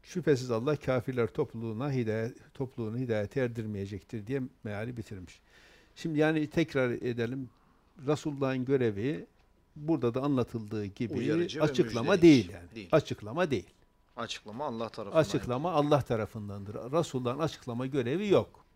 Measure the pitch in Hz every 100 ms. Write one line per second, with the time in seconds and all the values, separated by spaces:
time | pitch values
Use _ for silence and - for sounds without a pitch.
0 | - 180 165 135 127 113 127 147 - 127
1 | 123 127 113 - 147 113 113 110 147 131
2 | 110 110 113 - - - 127 - 110 117
3 | 127 107 104 - 123 117 110 104 98 101
4 | - 117 104 139 127 _ 113 101 113 120
5 | 104 98 87 - _ - - - _ -
6 | 170 151 151 160 151 - 160 139 127 113
7 | 123 120 117 135 127 _ _ _ _ -
8 | 135 147 156 139 135 131 127 139 120 98
9 | 120 170 - _ _ _ _ - 147 165
10 | 120 120 143 135 113 120 104 110 101 -
11 | 117 131 127 160 175 143 151 127 117 113
12 | 131 190 170 139 92 87 87 113 95 156
13 | - 127 104 135 180 117 - _ _ _
14 | _ - 113 - 104 110 147 113 113 -
15 | 101 165 151 143 - 123 165 160 147 147
16 | - 113 107 113 101 101 98 110 120 151
17 | 156 131 123 135 156 - - 117 131 139
18 | 120 160 208 156 104 - _